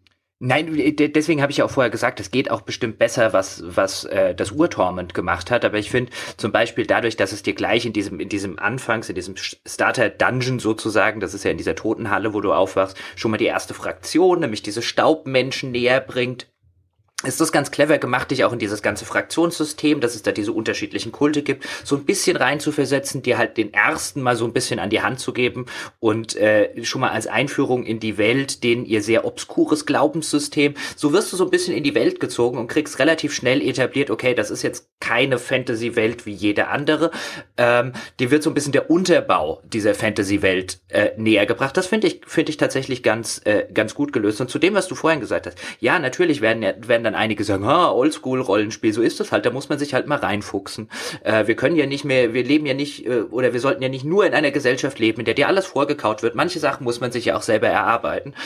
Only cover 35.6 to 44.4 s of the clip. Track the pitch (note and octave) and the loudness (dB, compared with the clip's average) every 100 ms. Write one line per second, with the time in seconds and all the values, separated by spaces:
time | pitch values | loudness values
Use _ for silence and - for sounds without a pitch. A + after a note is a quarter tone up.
35.6 | B2 A2+ A#2 A#2 A2 A#2+ G#2+ G2+ G#2 G#2 | -2 -4 -2 0 0 0 -8 -2 0 2
36.6 | - A2+ C#3+ D3+ D#3+ - - - - - | 0 0 0 2 0 -2 -10 -12 -8 2
37.6 | A#2+ A#2+ B2+ - - - B2+ D3+ D#3 C3 | 4 4 0 -6 -10 -2 2 2 2 -2
38.6 | C#3+ C3 - E3 F#3 D3+ - F#2 D#2 - | 0 0 4 2 4 4 4 2 0 -6
39.6 | - A2+ G#2 - A2 G#2+ G2 G2+ G2 F#2 | -6 0 0 2 0 0 0 2 2 0
40.6 | F#2 - - - G#2 - A2 G#2 G#2 A2+ | -2 -10 -4 0 0 0 4 4 4 0
41.6 | C#3 - F#3 A3 F#3 - - - D3+ D3+ | 0 0 0 2 2 0 -4 -2 0 0
42.6 | C3+ C3+ C3+ B2 A#2 A2+ A2+ - G#2 G#2 | 0 0 -4 -2 0 0 -2 -4 2 2
43.6 | - - A2 - C#3+ B2+ G#2 G#2+ | 2 0 0 0 -2 0 0 0